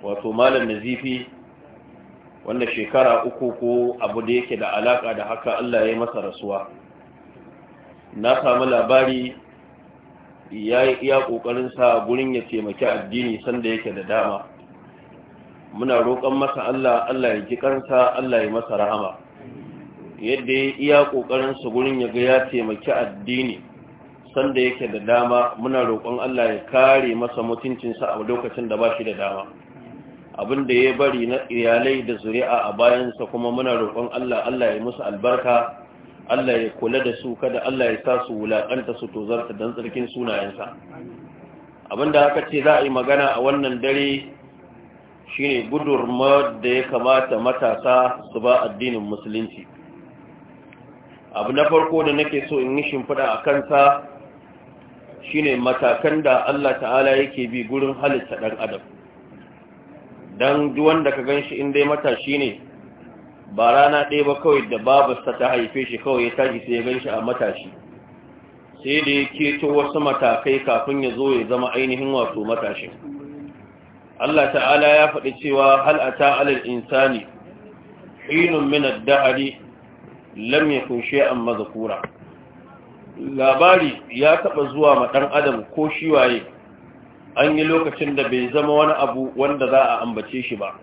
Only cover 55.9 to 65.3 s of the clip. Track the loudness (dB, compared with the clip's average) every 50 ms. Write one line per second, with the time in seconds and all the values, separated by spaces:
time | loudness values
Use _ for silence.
55.9 | 2 2 0 0 0 2 0 2 0 2 0 -2 -2 0 0 -2 -2 -2 -4 -2
56.9 | 0 2 4 4 4 2 0 -2 -4 -8 -6 -6 -6 -8 -6 -4 -2 -2 -2 -2
57.9 | -2 -2 -2 -2 -2 -2 -4 -8 -10 -6 -6 -6 -6 -6 -6 -8 -8 -10 -14 -18
58.9 | -20 -20 -20 -20 -20 -20 -20 -20 -20 -20 -20 -20 -20 -20 -20 -20 -20 -20 -20 -20
59.9 | -20 -20 -20 -20 -20 -20 -20 -20 -6 -2 0 2 2 2 0 -2 -2 2 2 4
60.9 | 4 4 2 0 -2 -2 -2 -2 -2 -2 -2 -6 -6 -6 -4 -2 2 2 2 2
61.9 | 0 0 0 -2 -2 -2 -4 -4 -2 -2 -2 -4 -6 -10 -18 -20 -20 -20 -20 -20
62.9 | -20 -20 -20 -20 -20 -20 -20 -20 -20 -20 -20 -10 -2 2 4 6 8 8 6 6
63.9 | 6 2 0 0 0 0 2 2 0 2 4 4 4 4 2 -2 -6 -2 2 4
64.9 | 6 6 6 4 0 -4 -4 -6